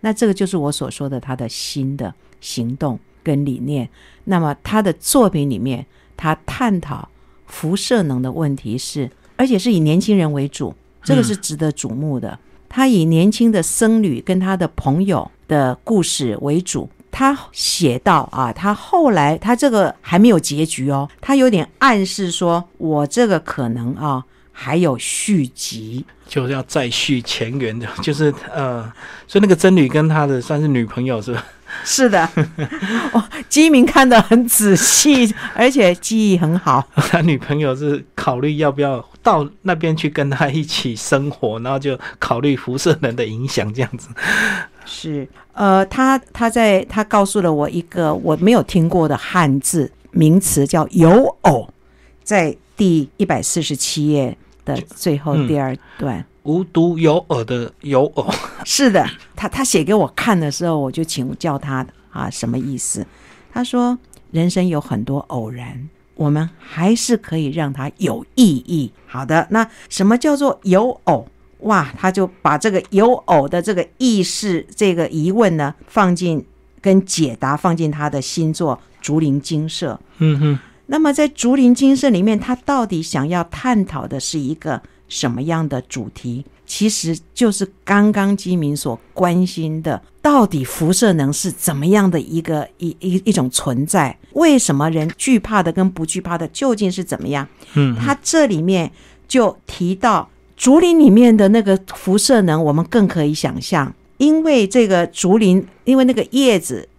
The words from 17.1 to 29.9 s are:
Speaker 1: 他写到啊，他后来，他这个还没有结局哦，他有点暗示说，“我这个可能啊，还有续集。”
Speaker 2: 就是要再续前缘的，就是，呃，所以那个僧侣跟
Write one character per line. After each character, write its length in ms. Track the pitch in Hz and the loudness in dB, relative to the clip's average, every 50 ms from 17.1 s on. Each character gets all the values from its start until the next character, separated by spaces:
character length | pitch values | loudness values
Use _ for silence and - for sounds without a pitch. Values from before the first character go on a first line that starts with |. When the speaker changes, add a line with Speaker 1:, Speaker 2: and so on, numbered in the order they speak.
Speaker 1:
他 260 | - - 262 269 285 269 - - | -6 0 0 0 0 -2 -8 -16
写 480 | _ - - - - - 175 139 120 - | _ -6 -6 -4 -2 0 0 0 0 0
到 280 | _ - 175 151 - - | _ 2 2 2 2 -2
啊， 220 | - - 131 120 110 | -4 -4 -4 -4 -4
他 220 | - 165 202 208 | -4 -4 -4 -4
后 380 | - - - - 359 330 277 214 | -4 -4 -2 0 2 4 4 4
来， 240 | 170 143 147 156 175 | 2 2 2 0 -2
他 180 | - 202 247 | 0 -2 0
这 140 | 233 - 277 | 2 2 2
个 220 | 233 214 190 - - _ | 2 2 0 0 -2 _
还 180 | _ - 175 175 | _ 0 4 6
没 100 | 208 240 | 6 6
有 100 | 214 165 | 6 4
结 260 | - - 143 143 160 | 2 -2 -2 -2 -2
局 240 | 160 - - 131 139 | -4 -4 -6 -4 -2
哦， 180 | 139 135 139 147 - _ | -2 -2 -4 -6 -10 _
他 140 | - - 277 | -4 0 2
有 140 | 277 254 254 | 4 4 4
点 180 | 214 180 156 - _ _ | 4 2 -2 -4 _ _
暗 260 | 262 277 240 202 190 | 0 2 2 2 0
示 260 | 190 - - 196 175 | -2 -4 -6 -6 -6
说 320 | 170 - 185 170 170 170 175 _ _ | -4 -2 0 0 0 -2 -4 _ _
，“我 300 | - - 160 156 147 147 | -8 -4 -2 0 0 -2
这 200 | 139 - 233 247 | -2 0 0 2
个 140 | 220 190 160 | 2 2 0
可 300 | - - - - 120 117 | -2 -6 -8 -6 -4 -4
能 240 | 113 120 117 120 131 | -4 -4 -4 -6 -6
啊， 280 | - 147 147 139 127 127 _ _ _ _ _ _ | -4 -4 -4 -4 -4 -6 _ _ _ _ _ _
还 240 | - - 131 143 | -16 -8 -2 0
有 200 | 170 180 160 131 120 | 2 2 2 0 -2
续 480 | - - - - - - 208 175 139 123 | -6 -8 -8 -6 -2 0 0 0 0 -2
集。” 560 | _ - - - - 113 110 110 117 127 - - - _ _ | _ -12 -12 -10 -10 -10 -12 -10 -10 -10 -12 -12 -18 _ _
Speaker 2:
就 180 | - - 147 127 | -8 -6 -6 -4
是 80 | 123 139 | -4 -4
要 80 | 135 131 | -6 -6
再 260 | - - 156 131 120 | -4 -4 -4 -2 -2
续 320 | 113 - - - 143 123 117 | -4 -4 -2 0 -2 -2 -2
前 340 | - - - 117 113 123 | -6 -6 -6 -6 -6 -4
缘 220 | 139 131 110 107 117 | -4 -4 -4 -6 -6
的， 80 | 120 110 - - - | -10 -10 -10 -6 -4
就 100 | - 147 | -4 -2
是， 220 | 143 156 147 143 - - - - | 0 0 0 0 -2 -12 -12 -8
呃， 300 | 156 139 131 123 120 113 113 - - - - - - - _ | -6 -4 -4 -6 -6 -8 -12 -16 -18 -20 -20 -20 -20 -20 _
所 100 | - 202 | 0 2
以 20 | |
那 60 | 208 | 4
个 80 | 202 185 | 4 2
僧 220 | 160 - 190 190 | 4 4 4 6
侣 100 | 180 147 | 6 4
跟 220 | 127 | 4